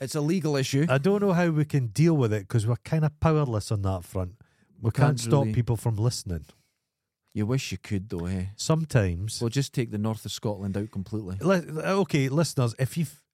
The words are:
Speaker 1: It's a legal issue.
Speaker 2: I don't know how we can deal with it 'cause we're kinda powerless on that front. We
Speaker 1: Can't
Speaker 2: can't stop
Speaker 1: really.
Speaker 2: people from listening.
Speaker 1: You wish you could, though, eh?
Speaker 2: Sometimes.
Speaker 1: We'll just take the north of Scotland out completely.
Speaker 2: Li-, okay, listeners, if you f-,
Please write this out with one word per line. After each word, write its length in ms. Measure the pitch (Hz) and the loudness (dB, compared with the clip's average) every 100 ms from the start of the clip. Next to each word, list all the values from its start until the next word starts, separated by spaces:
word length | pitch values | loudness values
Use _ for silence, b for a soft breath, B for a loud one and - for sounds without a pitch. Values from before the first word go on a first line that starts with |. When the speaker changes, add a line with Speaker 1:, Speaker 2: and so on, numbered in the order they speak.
Speaker 1:
It's 140 | 135 | -6
a 60 | 151 | -2
legal 340 | 147 175 151 | 0 0 2
issue. 320 | 139 131 139 160 | 0 2 2 4
Speaker 2:
I 100 | 135 | 4
don't 220 | 185 208 | 4 2
know 120 | 202 | 4
how 180 | 175 170 | 2 2
we 140 | 151 | 2
can 240 | 151 143 117 | 2 0 0
deal 280 | 139 170 151 | 4 4 6
with 160 | 113 | 4
it 140 | 107 95 | 0 0
'cause 180 | 120 | 0
we're 120 | 107 117 | 2 -2
kinda 340 | - 160 151 - | -2 0 0 2
powerless 540 | 160 151 139 107 - | 2 4 2 -2 -2
on 100 | 107 | -2
that 220 | 98 92 | 0 -2
front. 360 | - 95 92 - b b b - | -4 -6 -6 -10 b b b -6
We 120 | 113 | -2
Speaker 1:
Can't 20 | - 147 | 2 2
Speaker 2:
can't 120 | 123 | 2
stop 220 | 113 139 110 | 2 2 2
Speaker 1:
really. 60 | |
Speaker 2:
people 220 | 113 117 113 | 0 0 -2
from 200 | 117 104 | -2 0
listening. 480 | 117 - 95 82 73 _ _ _ _ _ _ _ _ | 0 -2 -6 -8 -10 _ _ _ _ _ _ _ _
Speaker 1:
You 140 | 107 104 | -4 -2
wish 240 | 131 - | -2 -4
you 80 | 92 | -8
could, 300 | - 101 104 | -4 -6 -4
though, 160 | 87 | -6
eh? 220 | 87 95 95 - | -4 -4 -6 -4
Speaker 2:
Sometimes. 840 | - 160 160 120 95 85 107 - | -2 0 2 2 2 0 -4 -4
Speaker 1:
We'll 100 | 117 | -2
just 220 | 135 135 | -2 -2
take 200 | 139 110 | -2 -4
the 60 | 104 | -2
north 260 | 110 107 | -2 -4
of 80 | 101 | -8
Scotland 440 | - 110 98 101 101 | -6 -6 -4 -4 -4
out 140 | 107 | -4
completely. 460 | 98 92 110 92 98 | -6 -6 -6 -6 -2
Speaker 2:
Li-, 400 | 165 185 160 156 | 0 0 0 -6
okay, 480 | 165 196 170 147 135 | -2 0 0 0 2
listeners, 460 | 147 156 - 120 - | 0 0 0 0 0
if 200 | 131 170 | -4 -2
you 60 | |
f-, 180 | 160 - _ | -6 -8 _